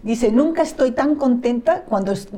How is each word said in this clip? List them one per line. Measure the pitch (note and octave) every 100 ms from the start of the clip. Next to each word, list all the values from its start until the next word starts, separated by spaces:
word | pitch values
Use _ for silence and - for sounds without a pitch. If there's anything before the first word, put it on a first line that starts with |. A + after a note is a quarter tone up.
Dice: | G#3 A#3 A3
"Nunca | A3+ D#4 E4
estoy | - - C4
tan | A#3+ C#4 D4
contenta | C4+ A#3+ A#3+ A#3+ D#4+ F4 -
cuando | G#3 F#3+
es-, | G3 -